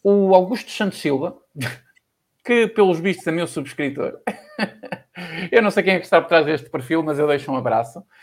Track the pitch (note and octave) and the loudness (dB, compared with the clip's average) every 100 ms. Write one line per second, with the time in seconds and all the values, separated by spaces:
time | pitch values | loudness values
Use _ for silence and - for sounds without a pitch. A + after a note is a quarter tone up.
0 | G3+ G3+ F#3+ F#3 F#3 A#3 - - G3+ - | 2 4 6 6 4 -4 -8 -6 -4 -4
1 | D3+ C3+ E3 - _ D3 B2 - _ _ | -2 -2 -4 -10 _ -12 -10 -12 _ _
2 | _ _ _ _ - A#3+ A3 A3 G3 E3 | _ _ _ _ -2 0 2 2 2 2
3 | F#3 F#3 - E3 E3+ - C3+ - C#3+ C#3 | -2 -4 -4 -4 -4 -6 -8 -6 -6 -4
4 | - - - - - - G#3+ - - - | -6 -6 -10 -12 -12 -10 -10 -10 -16 -16
5 | _ - F3 D#3+ F3+ A3+ G#3 G3+ F#3 F#3 | _ -18 -14 -10 0 2 2 2 2 0
6 | - E3 E3 E3+ D3 D3+ - D3 B2 E3 | 2 2 4 2 2 -2 -6 -10 -2 -2
7 | D#3 D3 D3+ C#3+ D3 C3 B2 A2 A#2 F3 | -2 0 0 0 -2 -4 0 0 -2 -8
8 | - _ | -20 _